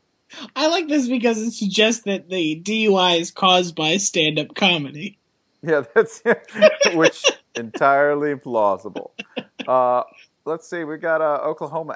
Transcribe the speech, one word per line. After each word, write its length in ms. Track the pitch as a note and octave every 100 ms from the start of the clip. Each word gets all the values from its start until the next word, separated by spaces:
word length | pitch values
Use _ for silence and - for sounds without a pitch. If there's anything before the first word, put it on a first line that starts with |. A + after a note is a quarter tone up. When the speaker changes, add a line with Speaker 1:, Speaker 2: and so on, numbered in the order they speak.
| _ _ _ - A#3 -
Speaker 1:
I 120 | D#4
like 180 | E4+ D#4+
this 200 | D4 B3
because 320 | B3+ A#3 A3
it 120 | A3+
suggests 500 | - G3+ F#3+ G#3+ A3+ -
that 240 | F#3+ F3
the 260 | F#3 D#3 D#3
D 220 | F#3 A3 A3
U 100 | F#3+
I 160 | F#3
is 160 | E3+ F3
caused 460 | - F#3+ F3+ F3+ E3
by 220 | D#3 F#3
stand-up 580 | - F3+ D#3 D3+ D3 -
comedy. 640 | G3 F3 C#3 C#3+ F#3+ - _ _ _ _
Speaker 2:
Yeah, 220 | D#3 D3+ C3
<laughs> 40 |
that's 300 | - G#3 - A#3+ A3+ - G#3+
Speaker 1:
<laughs> 340 | D#5 - C#5+ D#4+
Speaker 2:
which 300 | D#4+ - C#5+ - _ A#2+
entirely 800 | A#2 - C#3+ C#3 D3 D3 D3 C#3
plausible. 760 | C3+ A#2 G#2 F#2+ G#2 F#2+ - - - - - - B3+
Uh, 340 | B2+ B2 B2 - - - _ -
let's 220 | D#3+ -
see, 160 | F3 D#3
we 120 | D#3
got, 240 | E3 D#3+
uh, 200 | D#3 C#3+
Oklahoma 520 | D#3 D#3 D3+ D#3+ D#3